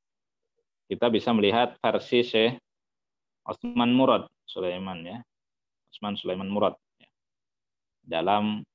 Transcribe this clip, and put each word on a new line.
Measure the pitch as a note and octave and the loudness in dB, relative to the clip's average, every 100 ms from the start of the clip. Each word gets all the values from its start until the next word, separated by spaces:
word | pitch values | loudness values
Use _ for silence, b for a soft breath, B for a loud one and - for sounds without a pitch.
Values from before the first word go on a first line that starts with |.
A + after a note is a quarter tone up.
| _ _ _ _ _ _ _ _ - | _ _ _ _ _ _ _ _ -10
kita | G2+ A#2+ | -2 0
bisa | G#2+ A#2 | 0 2
melihat | A2+ G2+ A#2 A#2+ - | 2 4 4 0 -2
versi | A2+ G#2+ - B2 | -2 -2 0 0
Syekh | A#2+ A2 A#2 B2+ _ _ _ _ _ _ _ _ - | 2 2 2 0 _ _ _ _ _ _ _ _ -12
Osman | A2 - A#2+ A#2+ B2+ | -10 -4 0 2 4
Murad | B2+ G#2+ - _ | 4 2 0 _
Sulaiman, | - F#2+ F#2 F2+ F#2+ F2 | -14 -6 -6 -6 -8 -12
ya. | E2+ A#2 - _ _ _ _ _ _ | -12 -14 -18 _ _ _ _ _ _
Osman | - G#2 G2+ | -10 -8 -6
Sulaiman | - F2+ F#2+ | -6 -6 -4
Murad, | G2+ G2 - _ _ | 0 0 -2 _ _
ya. | _ _ _ _ _ _ _ _ _ _ | _ _ _ _ _ _ _ _ _ _
Dalam | - D#2+ F2+ G#2 G#2 G#2+ - | -8 -4 0 0 0 -4 -8